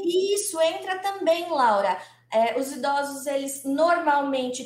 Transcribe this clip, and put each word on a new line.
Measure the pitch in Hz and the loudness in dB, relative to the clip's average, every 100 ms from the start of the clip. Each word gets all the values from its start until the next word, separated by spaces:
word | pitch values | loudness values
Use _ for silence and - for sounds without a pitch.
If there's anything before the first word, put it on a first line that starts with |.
Isso, | 349 359 392 403 - 320 | 0 0 2 0 -2 0
entra | 320 370 370 381 | 0 0 -4 -4
também, | 392 392 320 339 339 | -4 -2 0 0 0
Laura. | 311 240 202 196 185 - - _ | 2 4 4 2 -2 -6 -20 _
É, | 220 233 233 | 2 2 0
os | 269 | -4
idosos, | 285 277 285 277 269 269 | -4 -2 0 -2 -4 -4
eles | 277 277 - | -4 -4 -6
normalmente | 277 277 330 339 320 285 277 269 254 247 | -4 2 4 4 2 2 2 0 -2 -6